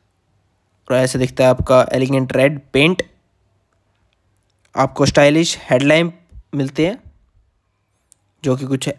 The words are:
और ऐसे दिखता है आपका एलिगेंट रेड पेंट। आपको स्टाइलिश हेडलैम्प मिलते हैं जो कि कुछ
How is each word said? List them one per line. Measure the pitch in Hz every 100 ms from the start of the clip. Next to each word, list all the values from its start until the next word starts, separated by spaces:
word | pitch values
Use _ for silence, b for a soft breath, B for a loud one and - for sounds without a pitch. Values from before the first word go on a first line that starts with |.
| _ _ _ _ _ _ _ _ -
और | 127
ऐसे | 131 127
दिखता | 127 -
है | 127
आपका | 127 - 127 117
एलिगेंट | 127 131 135 127 131
रेड | 143 143 -
पेंट। | 135 156 185 - _ _ _ _ _ _ _ _ _ _ _ _ _ _ _ _ -
आपको | 135 - 180
स्टाइलिश | - 143 156 165 -
हेडलैम्प | - 127 143 156 170 - _ - - 143
मिलते | 135 143 165
हैं | 269 - _ _ _ _ _ _ _ _ _ _ _ _ _
जो | - 127
कि | 131
कुछ | 135 -